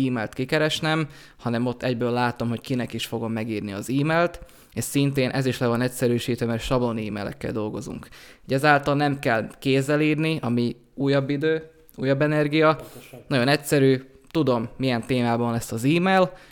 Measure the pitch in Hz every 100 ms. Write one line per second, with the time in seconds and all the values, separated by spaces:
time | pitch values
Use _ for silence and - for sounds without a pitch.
0 | 135 123 104 - 135 156 156 - 160 160
1 | 147 - - - 123 117 123 123 127 120
2 | 120 120 120 117 117 117 - 127 117 113
3 | - 117 113 113 117 107 104 98 101 131
4 | 151 160 175 - - - - - 113 143
5 | 139 139 127 - 131 120 123 117 123 -
6 | 123 120 - 117 117 113 - 131 120 113
7 | 107 104 101 131 113 113 107 - - -
8 | - - - - - 135 151 147 143 143
9 | 147 139 139 113 113 - 139 135 135 147
10 | 156 151 160 156 127 120 120 - _ -
11 | 139 139 135 143 156 160 160 - - -
12 | 131 139 151 151 147 151 156 147 - -
13 | - 123 - 139 123 147 - 151 135 131
14 | - - - 165 135 120 113 - 131 120
15 | 110 131 120 117 120 117 - 113 131 170
16 | 185 190 185 - -